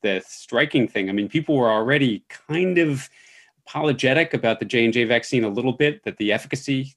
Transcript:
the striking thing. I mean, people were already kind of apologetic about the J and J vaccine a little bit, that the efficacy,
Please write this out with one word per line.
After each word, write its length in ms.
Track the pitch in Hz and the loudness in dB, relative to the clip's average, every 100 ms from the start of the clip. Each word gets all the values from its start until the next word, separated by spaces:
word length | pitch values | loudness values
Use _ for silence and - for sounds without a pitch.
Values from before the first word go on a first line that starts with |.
the 200 | 107 92 - | -2 -2 -6
striking 600 | - - 120 147 151 110 | -20 -4 0 2 2 0
thing. 200 | 107 95 | 0 -2
I 40 | |
mean, 160 | 101 101 | -2 -2
people 280 | 160 156 143 | -4 0 2
were 140 | 117 | 2
already 540 | 107 113 143 135 101 _ | 2 2 2 0 -2 _
kind 500 | - - 160 185 175 | -20 -6 -2 0 2
of 300 | 160 135 - _ - - _ _ - | 0 -2 -8 _ -20 -20 _ _ -12
apologetic 680 | 147 151 139 127 143 160 | -2 -2 2 2 2 2
about 240 | 123 113 110 | 0 0 0
the 60 | |
J 200 | 104 123 | -2 2
and 80 | 113 | 2
J 120 | 117 | 2
vaccine 400 | 113 117 - 127 | 2 0 2 -2
a 40 | 110 | 0
little 240 | 104 127 | 0 -2
bit, 300 | 127 147 147 | 2 0 0
that 120 | 110 - | -10 -4
the 160 | 104 | 0
efficacy, 640 | 110 - 139 - 135 135 | 0 -2 -8 -4 -4 -4